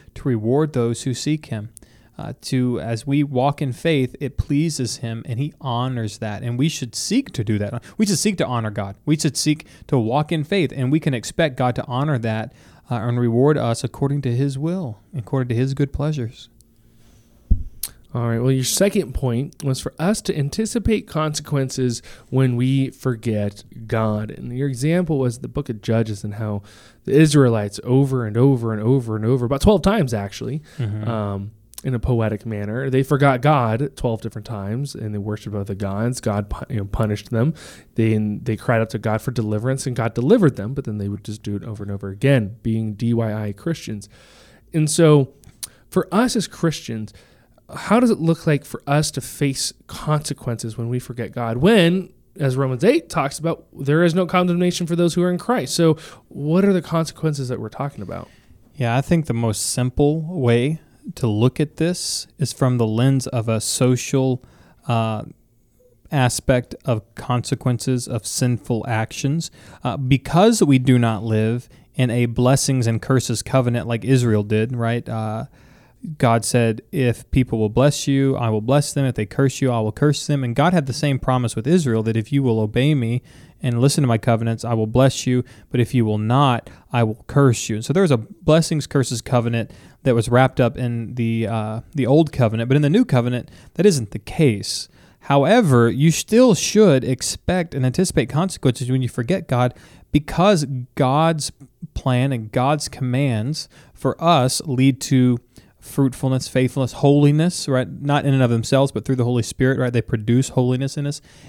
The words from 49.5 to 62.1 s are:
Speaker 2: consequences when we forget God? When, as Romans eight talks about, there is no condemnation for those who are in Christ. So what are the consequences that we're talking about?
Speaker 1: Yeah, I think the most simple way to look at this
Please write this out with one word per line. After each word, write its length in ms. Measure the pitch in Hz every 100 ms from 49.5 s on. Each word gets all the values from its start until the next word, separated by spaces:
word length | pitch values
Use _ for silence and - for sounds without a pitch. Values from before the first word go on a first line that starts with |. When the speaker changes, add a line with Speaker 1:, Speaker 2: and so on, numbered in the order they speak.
| 135 - - -
Speaker 2:
consequences 880 | - - 151 147 143 - 113 113 110
when 120 | 117
we 100 | 123
forget 320 | - 120 104
God? 260 | 120 117 117
When, 540 | 170 226 170 185 180 _ _ -
as 160 | 143 127
Romans 260 | 135 127
eight 260 | 180 311 -
talks 300 | 165 135 -
about, 280 | 160 160 -
there 300 | - 139 151
is 120 | 175
no 120 | 165 175
condemnation 600 | 185 180 175 180 170 170
for 100 | 170
those 180 | 170
who 80 | 170
are 80 | 180
in 80 | 180
Christ. 380 | - 247 123 -
So 200 | 165 156 - - _
what 380 | - 147 175
are 80 | 202
the 100 | 185
consequences 640 | - 165 160 - 156 143 127
that 100 | 120
we're 80 | 110
talking 340 | - 139 -
about? 260 | 98 90 87 _ _ - _
Speaker 1:
Yeah, 220 | - 117 120
I 40 |
think 260 | - 170 151
the 80 |
most 280 | 117 117 104
simple 600 | - - 127 - 147 160
way 580 | 156 180 123 117 135 160 _ _ 262
to 120 | - 117
look 320 | 104 123 -
at 180 | 151 -
this 500 | 160 180 -